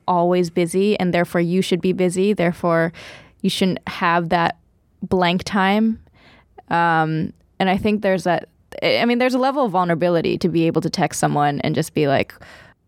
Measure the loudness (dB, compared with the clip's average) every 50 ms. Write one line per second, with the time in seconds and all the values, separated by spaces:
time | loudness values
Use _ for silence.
0 | -4 -2 0 2 2 2 2 2 0 0 0 -2 -2 0 0 0 0 2 0 0
1 | 0 0 2 0 0 0 0 0 0 0 0 0 0 0 -2 -2 0 0 0 0
2 | 0 0 0 0 0 0 2 0 0 -2 -2 -2 -2 0 0 2 0 0 -4 -8
3 | -18 -20 -20 -20 -20 -20 _ _ -4 -4 -2 0 0 0 0 -2 -6 -10 -8 -2
4 | 0 2 2 2 0 0 0 0 0 0 -2 _ _ _ _ _ _ _ _ -12
5 | -6 -2 0 0 2 2 0 0 -2 -2 -2 0 2 2 2 2 2 0 -2 -4
6 | -8 _ _ _ -20 -20 -20 -20 _ _ _ -18 -10 -4 -2 0 2 2 2 2
7 | 0 0 0 -2 -4 -4 -8 _ _ _ _ -4 0 0 0 0 0 0 0 0
8 | 0 0 0 0 0 0 0 -2 -2 -8 _ _ _ -18 -10 -2 0 0 2 2
9 | 2 2 2 2 0 0 0 0 0 0 0 0 -2 0 0 0 0 0 0 0
10 | 0 2 2 2 0 0 -2 0 -2 0 0 2 0 2 0 0 -2 -2 -2 -2
11 | -2 -2 -2 -2 -2 0 0 2 0 0 0 -2 -2 -2 -2 -2 -2 -2 -2 0
12 | 0 2 2 0 0 -2 -6 -20 -20 -20 -20 -20 -20 -20 -20 _ _